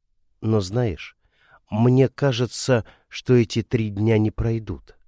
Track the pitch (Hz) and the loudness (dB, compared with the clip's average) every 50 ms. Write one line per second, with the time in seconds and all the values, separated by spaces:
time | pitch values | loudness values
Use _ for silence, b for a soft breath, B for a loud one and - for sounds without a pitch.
0 | _ _ _ _ _ _ _ _ - 110 110 107 95 90 104 123 123 107 80 - | _ _ _ _ _ _ _ _ -2 0 0 0 -2 -2 -2 -2 -2 -2 -4 -8
1 | - - - b b b b b b b b b b _ 107 107 135 127 123 131 | -12 -18 -20 b b b b b b b b b b _ -2 2 2 4 4 4
2 | 135 123 - - 143 139 120 113 123 107 - - - - 127 113 b b b b | 4 2 0 -2 -2 -2 0 -2 -4 -6 -6 -6 -2 0 0 0 b b b b
3 | b b - - - - 127 123 113 - - 120 - - - 113 110 107 101 101 | b b -18 -8 0 2 4 4 4 2 -2 -6 -4 -2 -4 -4 -4 -4 -4 -2
4 | 107 113 110 107 107 107 - - 113 113 113 113 107 107 113 - - - _ _ | 0 2 2 2 2 0 -2 -4 -4 -4 -4 -4 -6 -10 -12 -12 -14 -20 _ _
5 | _ | _